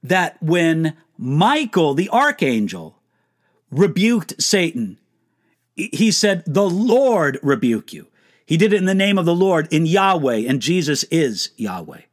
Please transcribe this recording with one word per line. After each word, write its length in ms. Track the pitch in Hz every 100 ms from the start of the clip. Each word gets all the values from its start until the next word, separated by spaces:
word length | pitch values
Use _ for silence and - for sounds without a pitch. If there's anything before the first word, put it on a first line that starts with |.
that 380 | 139 185 175 -
when 540 | 156 175 165 160 160 156 _ _
Michael, 760 | 123 143 202 294 262 - 156
the 160 | 139 190
archangel, 880 | 240 285 285 147 117 104 90 80 _ _ _ _ _ _ _ _
rebuked 720 | 131 196 170 214 240 160 -
Satan, 580 | - 202 170 127 107 - _ _ _ _ _ _ _
he 380 | - 196 - 220
said, 320 | 190 208 190 165
"The 220 | 147 196
Lord 720 | 175 233 233 269 214 147 131
rebuke 500 | 139 135 120 113 -
you." 140 | 82 - _ _ _
He 120 | _ 170
did 160 | 208
it 40 | 202
in 80 |
the 100 | 185
name 240 | 190 196 202
of 60 |
the 100 | 170
Lord, 320 | 175 190 170 156
in 140 | 160 160
Yahweh, 580 | 190 196 180 135 113 120
and 140 | 135
Jesus 440 | 131 180 151 143
is 460 | - 160 143 101 - _
Yahweh. 460 | 107 90 82 80 _